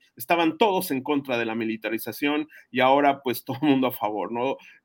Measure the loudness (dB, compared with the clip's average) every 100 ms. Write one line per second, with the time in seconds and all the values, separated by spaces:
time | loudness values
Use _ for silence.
0 | _ -10 -2 2 2 2 2 2 -2 -4
1 | -2 -2 0 -2 -2 -2 -4 -4 -4 -6
2 | -6 -4 -2 -2 -4 -12 -8 2 4 6
3 | 4 2 -2 -6 -6 -2 2 4 2 -2
4 | -4 -4 -6 -4 -4 -6 -10 -20